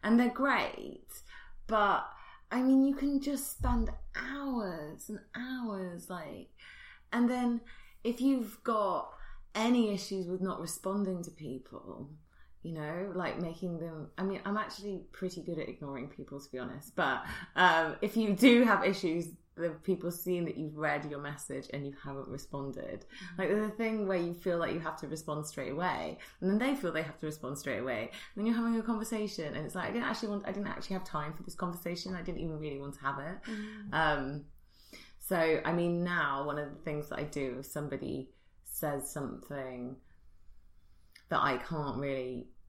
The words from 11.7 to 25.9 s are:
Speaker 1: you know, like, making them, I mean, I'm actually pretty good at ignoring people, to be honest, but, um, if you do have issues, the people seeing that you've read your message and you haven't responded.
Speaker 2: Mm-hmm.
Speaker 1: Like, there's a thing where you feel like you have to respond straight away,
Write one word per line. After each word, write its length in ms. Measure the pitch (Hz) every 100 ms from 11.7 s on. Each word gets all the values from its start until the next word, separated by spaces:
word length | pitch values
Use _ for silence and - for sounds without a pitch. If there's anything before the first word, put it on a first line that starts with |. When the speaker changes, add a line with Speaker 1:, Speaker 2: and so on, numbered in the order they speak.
| - - - 139 156 - - - -
Speaker 1:
you 120 | 165
know, 380 | 160 151 170 196 180
like, 260 | 170 -
making 380 | 170 165 180 165
them, 320 | 165 156 151 -
I 40 |
mean, 160 | 190 190 202
I'm 120 | 208
actually 440 | 208 - 208 190 -
pretty 280 | - 185 185
good 160 | 160 160
at 100 | -
ignoring 420 | - 143 135 143
people, 300 | - 143 139
to 120 | -
be 80 | 127
honest, 360 | 123 - - -
but, 300 | 151 127 - - - -
um, 400 | 180 165 160 -
if 120 | 208 226
you 180 | 220 196
do 300 | 247 240 247
have 200 | 196 -
issues, 440 | 190 175 165 170 - _ -
the 120 | 170 160
people 260 | - 185 170
seeing 360 | 175 185 175 165
that 100 | -
you've 200 | 156 151
read 260 | 151 147 151
your 80 | 143
message 480 | 143 147 - 135 135
and 120 | 143 139
you 80 | 139
haven't 260 | 139 139 131
responded. 720 | 139 - 143 139 - - - -
Speaker 2:
Mm-hmm. 360 | - 180 175
Speaker 1:
Like, 80 | 185
there's 180 | 208 214
a 80 | 208
thing 320 | 226 220 196
where 100 | 185
you 160 | 170
feel 240 | 170 190 170
like 160 | 165
you 60 | 170
have 160 | 160 160
to 60 | 151
respond 360 | 156 156 151 151
straight 260 | - 135
away, 440 | 143 180